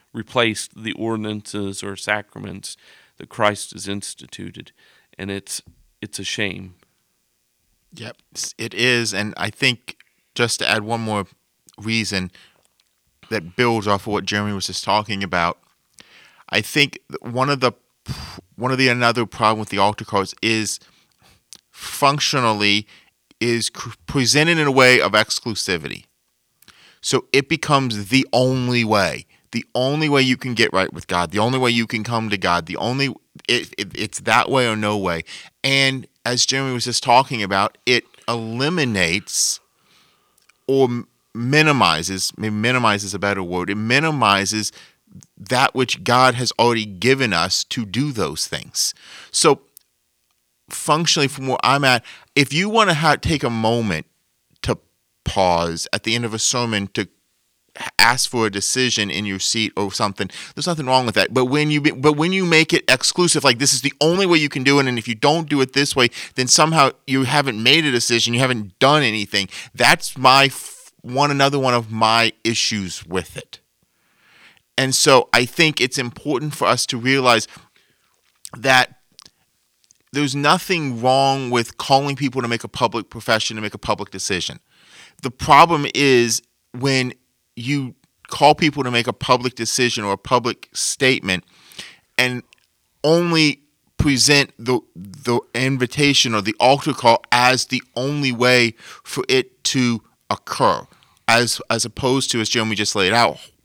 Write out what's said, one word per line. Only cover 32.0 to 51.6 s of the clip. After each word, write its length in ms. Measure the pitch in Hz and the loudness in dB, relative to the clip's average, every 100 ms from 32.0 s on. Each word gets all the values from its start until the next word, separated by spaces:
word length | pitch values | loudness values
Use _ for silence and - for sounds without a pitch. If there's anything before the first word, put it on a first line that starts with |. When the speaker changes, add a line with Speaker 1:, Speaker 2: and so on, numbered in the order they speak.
Speaker 2:
come 260 | 107 117 110 | -4 -4 -4
to 80 | 101 | -2
God, 280 | 92 87 82 | -2 -2 -4
the 120 | 90 | -6
only, 300 | 107 131 139 - _ - - | -4 -2 -4 -6 _ -12 -4
it, 260 | 120 - - | -4 -4 -10
it, 200 | 98 - | -10 -8
it's 220 | 107 - | -8 -6
that 280 | 95 113 - | 0 2 2
way 180 | 131 123 | 0 0
or 80 | 110 | -2
no 220 | 104 107 | -2 -2
way. 260 | 92 82 - - - _ | -2 -4 -8 -16 -20 _
And 420 | 135 135 135 131 - _ 120 | -2 0 0 -2 -10 _ -4
as 200 | 123 - | -2 -2
Jeremy 280 | 135 135 | -2 -4
was 100 | 123 | -4
just 180 | 123 117 | -4 -4
talking 400 | 131 123 131 120 | 2 2 2 -4
about, 360 | 98 98 104 - - | -2 -2 -2 -4 0
it 180 | 123 - _ - | 0 -2 _ -8
eliminates 1300 | 117 113 117 143 175 131 101 85 92 - - - - _ _ _ _ _ _ _ _ _ _ - | -6 -6 -4 -4 -2 -2 0 0 -2 -4 -4 -4 -6 _ _ _ _ _ _ _ _ _ _ -2
or 180 | 135 127 | 2 2
m-, 220 | 120 - _ _ | 0 -10 _ _
minimizes, 1000 | 113 123 151 156 139 92 78 85 95 - - | -8 0 2 4 4 4 2 0 -4 -6 -6
maybe 160 | 107 | -6
minimize 520 | 107 117 127 113 101 101 | -2 0 2 2 0 -4
is 80 | |
a 60 | 95 | -4
better 220 | 101 98 | -2 -2
word, 280 | 87 90 90 | -4 -4 -4
it 60 | 101 | -4
minimizes 1000 | 110 135 160 151 110 98 95 107 104 - - _ _ - - _ | 0 0 0 2 4 4 2 -4 -6 -10 -20 _ _ -20 -20 _
that 360 | - 127 135 | -4 0 0
which 300 | 127 123 - | 0 -2 -2
God 320 | 92 123 127 120 | 0 4 4 2
has 160 | 120 - | -2 0
already 260 | 120 117 107 | 0 0 -4
given 480 | 92 113 135 123 | -2 0 2 0
us 300 | 87 90 - | 0 -2 -4
to 220 | - - 107 | -6 -8 -6
do 260 | 101 147 | -4 -4
those 340 | 117 78 78 - | -4 -4 -4 -8
things. 480 | 78 - - - - - - - | -10 -8 -6 -6 -8 -16 -20 -8
So 300 | - 160 139 _ _ _ _ _ _ _ _ _ _ _ | 0 2 2 _ _ _ _ _ _ _ _ _ _ _
functionally, 580 | - - 151 165 170 139 | -8 -2 0 0 0 -2
from 200 | 135 135 | -4 -6
where 100 | 123 | -2